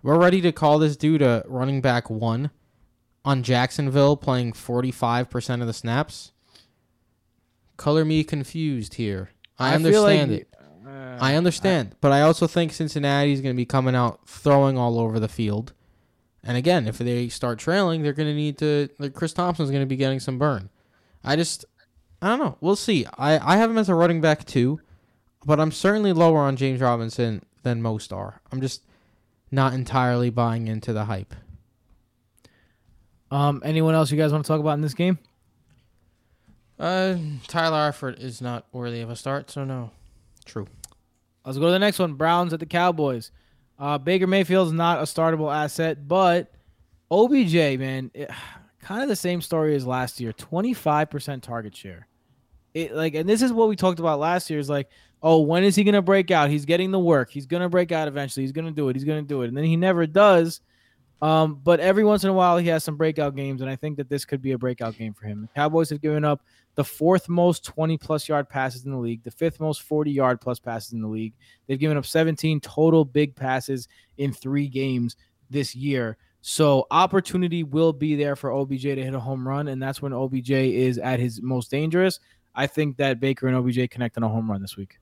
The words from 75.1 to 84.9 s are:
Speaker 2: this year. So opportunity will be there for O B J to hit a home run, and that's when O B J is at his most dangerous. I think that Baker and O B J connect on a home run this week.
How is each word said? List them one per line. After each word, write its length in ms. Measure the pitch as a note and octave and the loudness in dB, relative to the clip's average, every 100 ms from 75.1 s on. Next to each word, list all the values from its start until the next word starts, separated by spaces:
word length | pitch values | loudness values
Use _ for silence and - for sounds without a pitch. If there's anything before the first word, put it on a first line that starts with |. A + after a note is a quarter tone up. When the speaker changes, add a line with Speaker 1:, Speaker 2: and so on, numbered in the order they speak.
| - _ _ _ | -6 _ _ _
Speaker 2:
this 260 | C#3 C3+ B2 | -6 -6 -6
year. 420 | C#3+ C3 A#2 A2+ _ _ | -4 -2 -4 -8 _ _
So 480 | - - D3+ C3+ - | -12 0 4 4 4
opportunity 720 | D#3+ F#3 F#3+ F3+ F#3 F3+ E3+ | 2 4 2 0 -2 -2 -2
will 300 | D#3 D3 E3 | -2 2 2
be 220 | C#3+ D#3 D3 | 2 -2 0
there 200 | C#3+ C#3 | -2 -2
for 120 | C#3 | -4
O 160 | C3+ C#3 | -4 -4
B 120 | C3+ | -4
J 160 | C#3 C3+ | -4 -4
to 80 | |
hit 100 | C3 | -4
a 60 | C3 | -6
home 280 | A#2+ C3 B2+ | -6 -6 -4
run, 200 | C#3 D3 | -4 -4
and 160 | C3 | -6
that's 180 | C3+ C#3 | -6 -6
when 120 | C#3+ | -6
O 140 | B2+ C3 | -4 -4
B 120 | C3 | -4
J 320 | A#2+ C3+ C3 | 0 0 2
is 240 | A2 B2+ A#2+ | 2 0 0
at 220 | B2 B2+ | -2 -2
his 200 | B2 A2+ | -2 -4
most 280 | B2 B2+ A#2 | -4 -4 -4
dangerous. 500 | C#3 D#3 E3+ F#3 - _ _ _ A#2+ | -4 -2 2 0 -2 _ _ _ -4
I 100 | C#3 | -4
think 320 | - D3+ C3 | -2 -4 -2
that 220 | C#3 B2 | -2 0
Baker 280 | C3+ C3+ C3 | -2 -2 0
and 80 | B2+ | 0
O 60 | |
B 100 | B2+ | 0
J 160 | B2 B2 | -2 -4
connect 300 | B2 A#2+ - | -4 -6 -4
on 60 | |
a 60 | A2+ | -2
home 200 | A2+ A2 | -2 -4
run 120 | G2+ | -6
this 140 | G2 - | -8 -14
week. 220 | G2 | -16